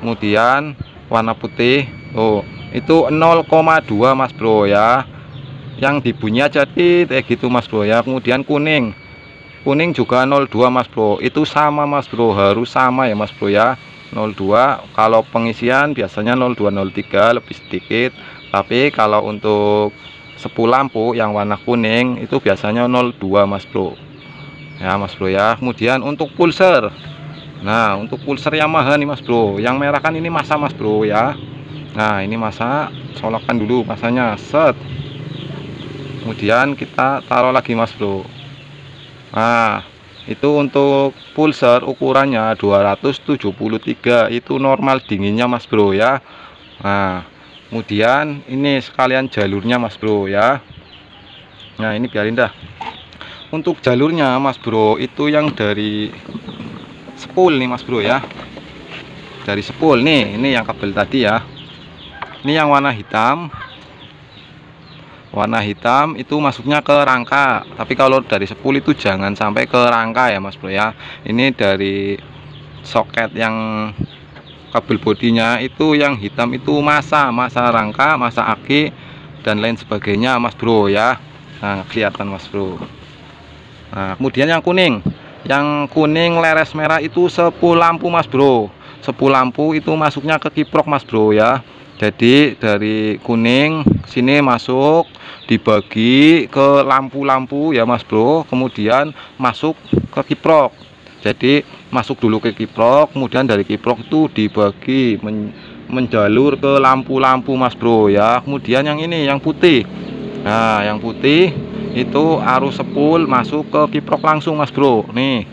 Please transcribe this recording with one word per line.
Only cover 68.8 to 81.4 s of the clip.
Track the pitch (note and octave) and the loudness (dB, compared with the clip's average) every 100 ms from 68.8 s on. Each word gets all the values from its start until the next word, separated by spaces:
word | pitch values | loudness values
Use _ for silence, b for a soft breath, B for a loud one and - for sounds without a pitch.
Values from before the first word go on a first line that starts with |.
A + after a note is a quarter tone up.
| C#3 | 0
jangan | D3 - F#2+ G2 | 0 0 -2 -2
sampai | G2+ G#2+ G#2 | -2 -2 0
ke | B2 B2 | 0 2
rangka | B2 A#2+ A2+ A2+ B2+ | 4 2 0 0 0
ya | G2+ | 0
Mas | G2 F#2+ | -4 -10
Bro | F#2 G2 | -6 -2
ya. | G#2+ A2 B B | -2 -4 B B
Ini | - A2+ C3+ B2 | -4 0 0 2
dari | G#2 G2 G2 G2 G2 G2+ - - - - - - | 0 2 0 -2 -4 -6 -10 -20 -20 -20 -20 -20
soket | - A#2 - - A2+ | -4 -2 -2 -4 -4
yang | - A2+ A2 A2 G#2+ G#2+ G#2 - - - - - - - A#2+ | -2 -4 -2 -4 -6 -6 -8 -10 -10 -20 -20 -20 -20 -6 -6
kabel | - A2 | -2 -2
bodinya | - G#2 A#2 A#2 A2 A#2 | 0 0 2 2 2 0
itu | B2+ - D#3 D3+ | -4 -2 0 2
yang | C#3+ B2+ | 0 -2
hitam | G2+ - A#2+ | -8 -4 -4
itu | B2+ C3 D3 | -2 -2 0
masa, | D3 D3 C#3 D3+ C#3 | 2 0 2 0 0
masa | A#2+ B2 A#2+ B2 | 0 -2 0 0
rangka, | A#2 G#2+ G#2+ C#3 D3+ | 2 -2 0 0 2
masa | B2 A#2+ | -2 -2
aki | A2+ G#2+ - C#3 D3+ C3+ B B B - | -2 -2 0 0 0 -6 B B B -8
dan | - G#2 | -4 -2
lain | A2 A2+ | -2 -4
sebagainya | - G#2 G2+ G2+ A#2+ B2 | -6 -6 -2 0 0 0
Mas | A#2+ | -2
Bro | - A2+ A2+ G2+ | -4 0 2 4
ya. | G2+ A2+ B2 - - | 2 2 0 -8 -20